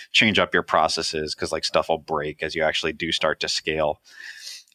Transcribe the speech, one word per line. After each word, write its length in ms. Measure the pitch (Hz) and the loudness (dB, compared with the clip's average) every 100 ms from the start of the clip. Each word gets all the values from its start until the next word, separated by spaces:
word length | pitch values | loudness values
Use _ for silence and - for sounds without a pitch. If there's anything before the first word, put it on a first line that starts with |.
| - | -2
change 280 | - 113 92 | 2 4 4
up 140 | 90 | 4
your 100 | 90 | 2
processes 720 | - 87 78 - 80 80 76 - | 2 4 4 2 -2 -2 -4 -4
'cause, 160 | 87 | -4
like, 120 | 80 | -2
stuff 260 | - 82 78 | 0 0 2
will 100 | 80 | -2
break 420 | - 78 76 73 | -2 -4 -4 -6
as 140 | 78 80 | -6 0
you 80 | |
actually 300 | 78 - 82 | 0 0 -2
do 180 | 76 82 | -2 -4
start 280 | - 80 76 | 0 0 0
to 60 | 80 | -2
scale. 540 | - - 78 76 76 _ - - - - - - | -2 -2 0 0 -2 _ -18 -16 -16 -16 -16 -12